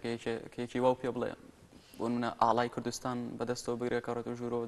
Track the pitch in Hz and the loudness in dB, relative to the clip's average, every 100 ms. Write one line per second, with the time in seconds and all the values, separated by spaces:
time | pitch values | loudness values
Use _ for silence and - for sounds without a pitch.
0 | 117 117 117 113 - - 120 123 127 127 | -4 -2 -2 -4 -6 -6 -2 4 4 4
1 | 127 117 110 - - - - - - - | 0 0 -2 -4 -14 -20 -20 -20 -18 -4
2 | 117 120 117 - 117 113 120 - 117 - | 0 0 0 4 6 6 2 -2 -4 -4
3 | 131 123 117 120 120 123 - 120 123 117 | -2 -2 -4 -4 -2 -2 -2 -2 0 0
4 | 120 120 117 120 120 120 | -2 -4 -4 -6 -2 -2